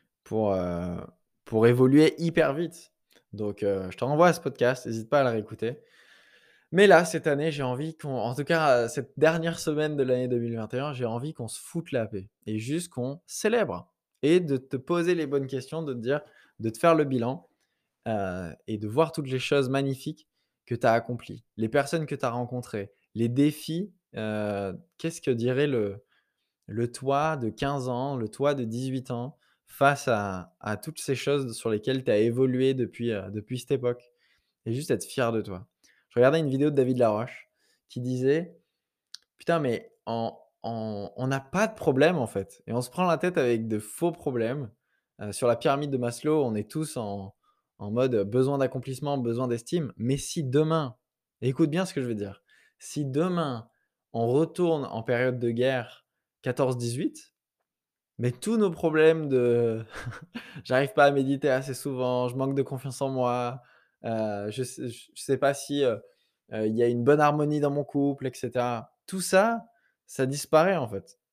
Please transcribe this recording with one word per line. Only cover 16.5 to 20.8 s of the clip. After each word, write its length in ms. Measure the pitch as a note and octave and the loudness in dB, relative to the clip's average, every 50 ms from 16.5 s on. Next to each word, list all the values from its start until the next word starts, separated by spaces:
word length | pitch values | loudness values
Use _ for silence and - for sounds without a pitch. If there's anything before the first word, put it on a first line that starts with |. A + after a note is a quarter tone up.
| _ - | _ -6
de 100 | G#2+ A#2 | -4 -4
te 100 | A2+ - | -2 2
faire 160 | - E3+ E3 | 4 6 6
le 80 | D#3 D3+ | 6 4
bilan, 440 | C#3 C3 A#2+ A2+ B2 C3+ F3 - _ _ _ _ _ _ _ _ _ _ _ - A2+ | 2 0 0 0 -2 -4 -6 -10 _ _ _ _ _ _ _ _ _ _ _ -6 -4
euh, 440 | A2 G#2 G2 F#2 F2+ F#2 F#2 D#2+ - - _ | -2 -2 -2 -4 -4 -6 -8 -10 -12 -12 _
et 120 | - A2 G#2+ | -6 -6 -6
de 100 | A2 G#2 | -4 -2
voir 240 | A2 C#3+ D#3+ D#3 | 0 0 0 0
toutes 180 | - - C#3+ C3 | 0 -6 -6 -4
les 100 | C3 B2+ | -4 -4
choses 300 | - - C#3+ C#3+ C3+ B2 | -2 0 2 2 2 2
magnifiques 580 | C3+ C#3 C#3 C#3 C3+ C3 - - - - _ _ _ _ _ _ _ _ _ | 0 0 0 -2 -4 -6 -8 -10 -12 -12 _ _ _ _ _ _ _ _ _
que 80 | - A#2+ | -8 -4
t'as 200 | A#2 | 0